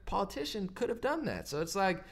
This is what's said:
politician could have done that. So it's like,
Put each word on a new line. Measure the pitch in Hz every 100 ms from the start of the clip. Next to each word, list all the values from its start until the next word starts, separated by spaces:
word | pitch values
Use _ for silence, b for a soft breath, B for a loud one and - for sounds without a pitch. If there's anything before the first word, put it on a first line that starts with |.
| -
politician | 196 196 277 - 220 185
could | 190 240
have | 233
done | 247 320 233
that. | 90 -
So | 139
it's | 170 196
like, | 190 180 -